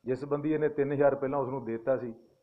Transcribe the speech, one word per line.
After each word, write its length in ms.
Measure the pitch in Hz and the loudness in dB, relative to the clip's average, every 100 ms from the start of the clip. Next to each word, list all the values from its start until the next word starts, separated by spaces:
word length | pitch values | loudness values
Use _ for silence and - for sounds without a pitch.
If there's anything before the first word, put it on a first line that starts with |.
ਜਿਸ 160 | 117 127 | -4 -4
ਸੰਬੰਧੀ 320 | 143 147 151 | -2 -2 0
ਇਹਨੇ 160 | 151 151 | 2 0
ਤਿੰਨ 240 | 147 139 | 2 0
ਹਜ਼ਾਰ 220 | 143 143 | 4 4
ਪਹਿਲਾਂ 240 | 135 135 143 | 4 0 -2
ਉਸ 100 | 123 | -2
ਨੂੰ 160 | 135 | -4
ਦੇ 80 | 113 | -4
ਦਿੱਤਾ 240 | 113 117 127 | -4 0 -2
ਸੀ 180 | 120 110 - _ | -2 -10 -20 _